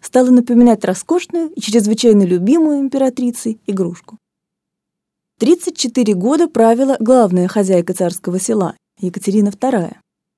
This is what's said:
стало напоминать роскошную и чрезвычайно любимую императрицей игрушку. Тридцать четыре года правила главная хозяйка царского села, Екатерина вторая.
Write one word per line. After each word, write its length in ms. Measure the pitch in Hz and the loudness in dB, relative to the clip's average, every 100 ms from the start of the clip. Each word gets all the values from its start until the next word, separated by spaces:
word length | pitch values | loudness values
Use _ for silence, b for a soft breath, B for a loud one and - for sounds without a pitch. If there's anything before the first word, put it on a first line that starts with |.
стало 300 | - 254 254 | -4 0 4
напоминать 520 | 247 240 240 240 220 | 4 4 4 4 4
роскошную 680 | - 185 - 349 - 339 320 | 0 -4 -4 -4 -4 -6 -6
и 100 | 339 | -8
чрезвычайно 640 | - 226 208 220 240 208 | -2 0 0 2 2 4
любимую 560 | 185 180 190 320 311 285 | 2 0 0 2 2 0
императрицей 800 | 269 277 262 254 247 240 226 220 - | -2 -2 -2 -2 -4 -4 -8 -8 -6
игрушку. 500 | 196 175 175 - 220 _ _ _ _ _ _ _ _ _ _ _ - | -4 -6 -8 -18 -20 _ _ _ _ _ _ _ _ _ _ _ -4
Тридцать 380 | 226 349 - - | 0 0 -2 -6
четыре 380 | 240 254 214 190 | -4 -2 0 0
года 340 | 208 302 330 | 0 0 0
правила 480 | - 226 233 269 269 | 2 2 2 0 0
главная 480 | 226 254 214 180 180 | 2 2 4 2 0
хозяйка 460 | 220 190 185 175 | -2 0 0 0
царского 460 | 185 175 170 - 180 | -4 -4 -4 -6 -6
села, 360 | 196 220 185 - _ _ | -4 -2 -4 -8 _ _
Екатерина 520 | 180 180 - 208 202 | -8 -6 -2 0 0
вторая. 500 | 202 254 240 170 - _ _ _ | -2 -2 -2 -4 -10 _ _ _